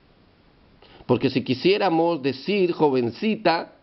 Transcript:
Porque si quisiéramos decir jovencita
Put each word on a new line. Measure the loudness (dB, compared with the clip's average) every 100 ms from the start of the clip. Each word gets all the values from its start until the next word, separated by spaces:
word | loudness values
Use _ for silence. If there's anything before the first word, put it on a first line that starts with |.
| _ _ _ _ _ _ _ _ -20 -20 -2
Porque | 0 2
si | -2
quisiéramos | -2 0 2 2 2 2 0 0
decir | -4 -6 -4 0 0
jovencita | 2 2 2 -2 -2 -4 0 0 0 -4 -18